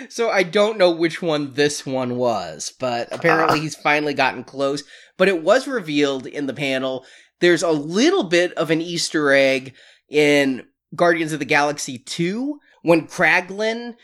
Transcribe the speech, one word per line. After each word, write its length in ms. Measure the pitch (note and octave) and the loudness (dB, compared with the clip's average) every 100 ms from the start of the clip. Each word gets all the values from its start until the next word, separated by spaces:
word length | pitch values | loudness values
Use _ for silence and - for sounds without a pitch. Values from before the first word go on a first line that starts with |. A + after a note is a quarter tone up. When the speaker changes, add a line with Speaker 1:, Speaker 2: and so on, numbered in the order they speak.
| B3+ | -12
Speaker 1:
So 200 | - A3+ | -4 -2
I 140 | G3 | 0
don't 340 | F3+ G3+ G#3 G#3+ | 0 2 0 4
know 140 | F3+ | 2
which 300 | E3 E3 - | 4 0 -2
one 320 | F3 D3 C#3+ | -2 -2 -2
this 320 | A#2+ D3 D3 D3 | 0 0 0 -6
one 320 | C3 B2 B2 | -4 -2 -2
was, 560 | B2 G#2 F2 D2+ - - | 0 -2 -4 -10 -12 -6
but 300 | B2+ A#2+ A#2 | -4 -4 -6
apparently 480 | B2 E3+ D#3+ E3 D3+ | -2 0 2 0 -2
Speaker 2:
Ah. 20 | |
Speaker 1:
he's 140 | D3+ - | -6 -4
finally 380 | D#3 D3 D3+ | 0 0 0
gotten 300 | C3+ C3 G#2 | 0 0 -2
close. 400 | A#2 C3+ C#3 C#3+ - - - - | -10 -4 -2 -2 -8 -20 -10 0
But 120 | F#3+ | 2
it 120 | F3+ | 2
was 240 | D#3+ B3 C#4 | 4 2 2
revealed 600 | B3+ D#3 D3 C#3+ C3+ B2+ | -6 -2 2 2 0 -6
in 200 | C#3 C#3 | -8 -6
the 60 | |
panel. 520 | B2+ C#3+ C3 C3 C3 - - _ - | -4 -2 -2 -2 -6 -10 -20 _ 0
There's 240 | F3 E3 | 4 4
a 80 | E3+ | 2
little 520 | D#3 D3 F#3 D4+ F#4+ | -2 -2 2 2 2
bit 280 | F3+ E3+ F3+ | 2 2 2
of 160 | - D#3 | 0 -2
an 120 | D#3+ | -2
Easter 500 | E3+ E3+ - D#3+ C#3+ | -2 -6 -4 0 2
egg 420 | C#3 C3+ C3+ C3 - - _ _ | 4 4 2 -4 -18 -20 _ _
in 560 | D3 D3 D3 C#3 B2 - _ _ | 2 4 4 2 -2 -8 _ _
Guardians 380 | D#3 F3 E3 D#3+ | 0 2 2 -2
of 80 | D3+ | -4
the 60 | C#3 | 0
Galaxy 520 | D3 D3 C#3+ - B2 | 2 2 -2 -8 -10
two, 600 | - - E3+ G#3+ C#4 D4 _ _ | -10 -4 -4 -4 -6 -8 _ _
when 260 | D#3 E3 D#3 | 2 2 2
Kraglin, 880 | - E3 F3 F#3 G3 A3 A#3 A#3+ A#3 | -2 2 2 0 -6 -4 -4 -8 -14